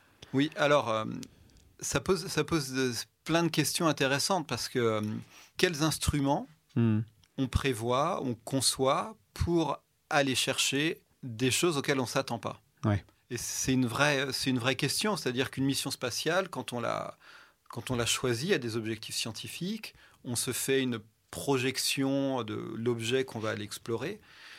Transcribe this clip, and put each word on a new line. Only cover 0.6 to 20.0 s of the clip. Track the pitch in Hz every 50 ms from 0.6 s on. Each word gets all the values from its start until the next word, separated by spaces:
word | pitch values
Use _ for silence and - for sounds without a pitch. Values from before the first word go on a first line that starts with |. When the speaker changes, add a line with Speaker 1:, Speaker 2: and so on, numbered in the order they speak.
| 151 143 147 143 113 117
Speaker 1:
euh, | 110 110 110 117 - - - - - - - - - - _ - _ -
ça | - - - 139
pose, | - - 190 165 185
ça | 160 - 156 147
pose, | - 165 160 135 131 131
euh, | 135 131 123 117 104 - _ _ _ -
plein | - 156 170 170
de | 156
questions | - 160 143 - - - 175
intéressantes | 156 143 - 143 131 139 135 - - 196 175 143
parce | - 123 - -
que, | - - 127
euh, | 120 113 110 107 107 107 110 117 117 - - - - - _
quels | - 180 185 170 135 160
instruments | 156 - - - - - 147 139 139 147 196 254 - - _ _ _ -
Speaker 2:
Hmm. | 120 117 113 107 107 110 - _ _ - _ - -
Speaker 1:
on | 135
prévoit, | 127 - - - 135 123 107 117 120 123 131 147 170 202 -
on | - 127 117
conçoit | - - - 139 131 117 - - - 131 131 147 180 208 220 220 _ _ _ -
pour | - - 170 175 165 156 143 - - _ _ _ _ _ -
aller | 156 147 139 135 127
chercher | - - 139 127 - - - 135 139 151 165 - - _ _ _ - -
des | 127 113 107 131 127
choses | 113 - 170 180 156
auxquelles | 139 127 - 143 135
on | 123
s'attend | - - 139 - - 120
pas ? | 113 - 107 - - _ _ _ - -
Speaker 2:
Ouais. | 107 104 95 - - _ _ _ -
Speaker 1:
Et | 123
c'est | 113 - - - - - 135 131
une | 131 127
vraie, | 113 117 139 143 147 143 131 139 135
c'est | 117 - - 139
une | 127 127
vraie | 113 135 131
question, | - 147 135 - - - 214 202
c'est-à-dire | 156 - 127 123 127 127 -
qu'une | - 135 135
mission | 139 131 - - 139
spatiale, | - - - 120 - - - 151 170 190 190 170
quand | - 135 120 - 123
on | 120
la, | 113 113 110 101 98 - - _ - - - - - - _ _ _ -
quand | - 120 - -
on | 131
la | 117 117
choisit | - - - - 127 120 113 143 196 196
à | 143
des | 120 117 107
objectifs | 120 107 110 113 107 - - -
scientifiques, | - - 117 101 - - 113 - - 170 190 226 208 - - - -